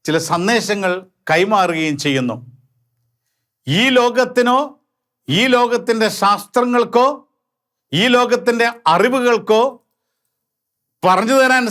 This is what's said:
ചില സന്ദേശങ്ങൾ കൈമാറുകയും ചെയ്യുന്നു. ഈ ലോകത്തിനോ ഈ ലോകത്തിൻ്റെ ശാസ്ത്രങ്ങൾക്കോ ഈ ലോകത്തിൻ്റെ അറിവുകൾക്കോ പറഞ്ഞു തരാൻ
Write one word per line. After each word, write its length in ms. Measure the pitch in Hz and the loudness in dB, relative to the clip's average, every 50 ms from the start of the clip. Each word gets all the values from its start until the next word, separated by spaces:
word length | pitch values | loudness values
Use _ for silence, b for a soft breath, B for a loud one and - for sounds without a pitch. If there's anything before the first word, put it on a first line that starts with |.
| - | -6
ചില 120 | - 156 160 - - | -4 -2 -2 -2 -2
സന്ദേശങ്ങൾ 600 | 165 170 175 202 240 226 - 196 208 202 196 185 180 185 190 - _ _ _ - | -4 -2 0 0 0 0 -2 -4 -4 -4 -2 -4 -4 -6 -8 -14 _ _ _ -2
കൈമാറുകയും 680 | 156 165 185 208 220 202 185 170 170 160 160 156 151 143 - | 0 0 0 2 2 2 2 0 0 -2 -4 -4 -4 -4 -4
ചെയ്യുന്നു. 320 | 151 139 135 127 120 110 113 - - - _ _ _ _ _ _ _ _ _ _ _ _ _ _ _ _ _ _ _ _ _ _ | -2 -2 -2 -2 -4 -6 -8 -12 -18 -20 _ _ _ _ _ _ _ _ _ _ _ _ _ _ _ _ _ _ _ _ _ _
ഈ 160 | 127 143 185 240 269 254 247 | -4 -2 0 0 2 2 2
ലോകത്തിനോ 600 | 240 240 233 247 254 247 247 247 247 240 247 262 294 285 - _ _ _ _ _ _ _ _ _ _ - | 2 2 2 0 -2 0 0 0 0 2 0 0 -2 -4 -10 _ _ _ _ _ _ _ _ _ _ -4
ഈ 140 | 139 185 240 262 247 | -2 0 2 2 2
ലോകത്തിൻ്റെ 520 | 247 247 233 240 226 - - 226 226 220 208 196 - | 2 2 0 -2 -2 -2 -2 -2 -2 -2 -2 -2 -2
ശാസ്ത്രങ്ങൾക്കോ 880 | 202 196 202 196 202 - - 247 240 247 240 240 233 - 214 240 247 269 294 285 - _ _ _ _ _ _ _ _ _ _ _ _ _ - | 0 0 0 -2 -4 -4 -2 -2 0 0 0 0 0 0 2 2 2 2 0 -4 -10 _ _ _ _ _ _ _ _ _ _ _ _ _ -2
ഈ 120 | 160 208 254 247 | 0 0 2 2
ലോകത്തിൻ്റെ 520 | 247 247 220 233 247 - 240 226 233 233 233 233 - - 160 160 | 2 2 0 -2 0 0 0 0 0 -2 -2 -4 -4 0 0 2
അറിവുകൾക്കോ 680 | 180 196 247 247 269 247 247 233 220 - - 214 220 233 277 254 - _ _ _ _ _ _ _ _ _ _ _ _ _ _ _ _ _ _ _ _ _ _ _ _ - | 2 2 2 0 0 0 0 0 0 0 0 2 2 2 0 -4 -8 _ _ _ _ _ _ _ _ _ _ _ _ _ _ _ _ _ _ _ _ _ _ _ _ 0
പറഞ്ഞു 340 | 185 185 185 214 226 269 269 | 2 2 2 2 2 2 2
തരാൻ 240 | 262 262 254 254 247 220 | 4 4 2 2 0 -2